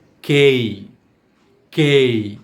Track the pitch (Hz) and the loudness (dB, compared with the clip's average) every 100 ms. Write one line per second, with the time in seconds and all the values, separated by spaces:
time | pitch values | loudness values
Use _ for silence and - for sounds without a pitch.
0 | _ _ - 143 143 127 110 98 - _ | _ _ -2 2 2 2 -4 -8 -18 _
1 | _ _ _ _ _ _ _ - 151 143 | _ _ _ _ _ _ _ -2 0 2
2 | 127 113 101 104 | 2 -2 -6 -14